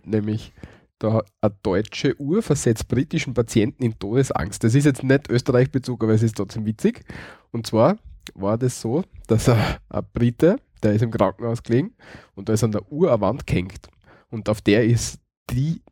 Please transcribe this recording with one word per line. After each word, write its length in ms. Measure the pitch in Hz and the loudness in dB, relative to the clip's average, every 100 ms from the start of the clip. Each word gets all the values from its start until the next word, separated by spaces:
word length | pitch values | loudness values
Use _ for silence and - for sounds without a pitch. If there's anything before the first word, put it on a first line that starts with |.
| - | -2
nämlich 480 | 107 104 107 - - - - _ - | -2 0 -4 -6 -20 -20 -20 _ -6
da 240 | 110 110 - _ | 0 0 -2 _
eine 140 | 107 101 | -2 -2
deutsche 540 | 107 92 107 - 143 - | -2 -2 -2 -2 -2 -2
Uhr 200 | 139 196 | -2 -2
versetzt 440 | - 143 - 113 - | 0 0 0 0 0
britischen 460 | 123 156 165 139 | -2 0 -4 -2
Patienten 480 | 123 117 113 110 - | -2 0 2 0 0
in 140 | 117 113 | -4 -4
Todesangst. 680 | 101 120 131 - - - | -2 0 0 -2 -6 -2
Das 120 | 113 131 | 2 4
ist 100 | 147 | 4
jetzt 180 | 135 | 2
nicht 260 | 131 139 - | 2 0 2
Österreich-Bezug, 760 | 120 - 123 135 135 127 120 | -2 2 2 2 -2 -6 -2
aber 100 | 110 | 2
es 80 | 107 | 2
ist 140 | 113 110 | 2 -2
trotzdem 280 | 98 113 107 | -6 -6 -6
witzig. 360 | 110 208 - - - - - _ | -2 -2 -2 -10 -18 -20 -20 _
Und 140 | 117 113 | -10 -2
zwar 300 | 110 127 214 - - - - | 4 4 2 -6 -20 -20 -6
war 220 | 98 113 | -2 0
das 200 | 127 - | -2 -4
so, 240 | 113 139 - - - | -4 -4 -6 -8 0
dass 220 | 110 - | 2 4
ein, 80 | 117 82 67 - | 2 2 -4 -10
ein 140 | - - | -10 -8
Brite, 440 | - 120 117 160 262 - _ | -2 -2 4 2 2 -4 _
der 100 | 107 | 0
ist 80 | 107 | 0
im 100 | 117 | 0
Krankenhaus 520 | 110 95 - 117 117 | 2 0 0 -6 -6
gelegen 320 | - 117 185 - - - - - | 0 0 0 -8 -20 -20 -20 -10
und 120 | 98 | -2
da 40 | |
ist 100 | 107 | 0
an 80 | 117 | 0
der 180 | 107 - | -2 -6
Uhr 200 | 147 175 | -2 2
eine 80 | 117 | 2
Wand 260 | 98 135 - | 0 -2 -2
gehängt. 420 | - 92 - - _ _ - _ | -2 -4 -10 -20 _ _ -20 _
Und 180 | 113 101 | -6 -4
auf 140 | 110 | -2
der 240 | - 101 113 | 2 4 4
ist 340 | 117 - - _ _ - | 2 -2 -10 _ _ -6
die 320 | 123 147 165 - | -4 -2 -4 -12